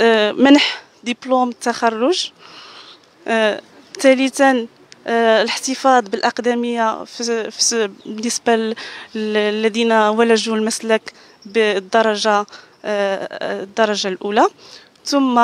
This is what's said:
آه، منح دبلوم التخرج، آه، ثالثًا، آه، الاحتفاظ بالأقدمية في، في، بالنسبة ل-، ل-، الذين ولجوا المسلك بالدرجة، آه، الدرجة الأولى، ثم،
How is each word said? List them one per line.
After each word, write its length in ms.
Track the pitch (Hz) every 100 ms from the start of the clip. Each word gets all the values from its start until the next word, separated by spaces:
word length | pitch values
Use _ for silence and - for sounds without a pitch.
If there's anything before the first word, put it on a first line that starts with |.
آه، 320 | 233 226 208
منح 500 | - 269 285 - - - _
دبلوم 440 | 233 240 254 254 247
التخرج، 840 | 233 247 233 233 220 262 359 - - - - - - - - _ _ -
آه، 320 | 226 214 202 - - - -
ثالثًا، 680 | 269 254 269 - 269 254 233 _ _ - -
آه، 360 | 233 226 220
الاحتفاظ 680 | 226 - - 262 269 254 196
بالأقدمية 960 | 220 240 240 240 240 240 233 220 80
في، 460 | - - 233 226 214
في، 400 | - - 233 202 196 -
بالنسبة 500 | 214 233 - - 226
ل-، 180 | 220 226 - - -
ل-، 220 | 220 214 214
الذين 560 | 208 214 220 214 233
ولجوا 640 | 220 214 220 233 226 220 220
المسلك 560 | 220 - 226 220 - - - _ 208
بالدرجة، 1000 | 220 214 202 185 226 220 208 220 208 208 - - _
آه، 760 | - 208 196 196 - - - 202
الدرجة 460 | 196 202 220 202 202
الأولى، 380 | 185 202 214 370 - - - - _
ثم، 340 | - 285 262 240